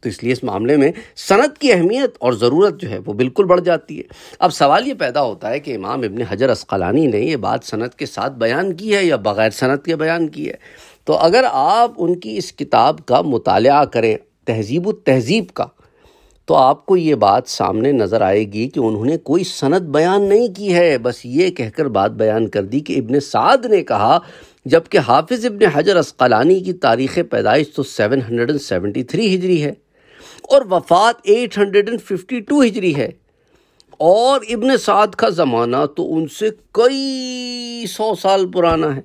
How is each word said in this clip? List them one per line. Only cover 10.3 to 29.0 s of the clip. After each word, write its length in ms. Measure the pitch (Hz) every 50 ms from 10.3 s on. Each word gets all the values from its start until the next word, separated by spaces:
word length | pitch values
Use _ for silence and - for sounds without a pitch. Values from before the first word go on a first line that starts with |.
| 147 151 151
है। 140 | - - - _ - - - - - - _ _ -
तो 60 | 151
अगर 300 | - 160 165 185 247 262
आप 500 | 240 165 135 135 160 196 226 240 233 226 -
उनकी 360 | 185 170 180 175 180 220 220 202
इस 140 | - -
किताब 480 | - - 143 - - 117 117 139 156 156
का 220 | - - 123 131 175
मुताला 600 | 160 127 113 - - 95 98 113 135 139 143 147 -
करें, 300 | - 120 113 113 107 - _ _ _ _ _ -
तहजीब 400 | 117 110 107 98 131 175 170 202
उत 140 | 214 - _
तहजीब 420 | - 131 131 113 113 190 226 185 -
का, 180 | _ - - - _ _ _ _ _ _ _ _ _ _ _ _ _ _ _ -
तो 60 | 160
आपको 440 | 156 131 131 147 - _ - 196 180
ये 180 | 165 160 147 113
बात 300 | 107 98 98 120 - -
सामने 440 | - - 101 92 92 - 117 139 143
नज़र 300 | 123 107 90 104 - 101
आएगी 440 | 95 98 104 110 101 98 107 113 135
कि 120 | - 151
उन्होंने 380 | 123 113 110 101 110 131 160 165
कोई 240 | - - 143 180 185
सनद 440 | - - - - 139 147 190 190 156
बयान 340 | 135 151 160 175 190 202 202
नहीं 260 | 196 196 214 240 233
की 160 | 180 185 208 202
है, 300 | 175 175 175 170 147 123
बस 240 | 117 123 120 - -
ये 240 | 120 123 147 185 185
कहकर 360 | 180 180 123 110 - - 156 139
बात 220 | 110 95 98 110 110
बयान 340 | 110 110 107 107 110 113 101
कर 140 | - 104 98
दी 180 | 95 113 143
कि 120 | 147 - 90
इब्ने 240 | - 120 110 123 147
साद 440 | 143 - - - 117 196 254 269 226
ने 160 | 247 214 185 147
कहा, 380 | - 120 101 101 117 147 175 - - - - - - _ _ _
जबकि 320 | 131 139 165 165 - - 190
हाफिज 460 | 135 117 120 143 160 - 247 240 214
इब्ने 200 | 247 208 202 220 185
हजर 300 | 143 - 160 196 196 180
अस्कलानी 640 | 151 - - _ 131 120 117 107 131 165 185 190
की 120 | 180 185 175
तारीख़ 440 | 175 - - 113 120 131 131 - 170
पैदाइश 500 | 170 - - 110 104 104 113 147 151 139 -
तो 80 | - 139
सेवन 360 | - - - 110 107 127 135
हंड्रेड 280 | 123 107 117 117 120 117
एंड 100 | - 143
सेवेंटी 440 | - - 98 90 90 104 101 131